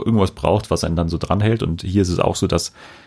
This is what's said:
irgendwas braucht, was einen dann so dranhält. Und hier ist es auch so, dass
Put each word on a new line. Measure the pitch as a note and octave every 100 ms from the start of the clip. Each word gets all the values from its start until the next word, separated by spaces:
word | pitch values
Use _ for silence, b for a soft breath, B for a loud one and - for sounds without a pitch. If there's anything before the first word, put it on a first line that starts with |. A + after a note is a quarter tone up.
irgendwas | - A2 F#2+
braucht, | - - G#2+ -
was | E2+
einen | E2 E2
dann | E2
so | E2
dranhält. | - F#2+ G#2+ A2+
Und | D#2+ E2+
hier | F#2 G2
ist | F2+
es | F2
auch | - F2
so, | F#2+
dass | F2 - B B B